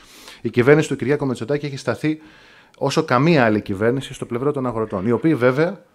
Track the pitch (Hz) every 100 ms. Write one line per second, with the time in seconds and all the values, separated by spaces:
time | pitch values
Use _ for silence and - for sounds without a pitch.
0 | - - - - 117 120 120 147 151 139
1 | 117 143 139 120 117 143 147 135 - 113
2 | 151 156 - - - - _ - 135 147
3 | 156 127 156 160 117 107 101 95 110 135
4 | - 131 113 120 139 143 127 113 110 101
5 | 98 117 165 139 123 131 165 196 _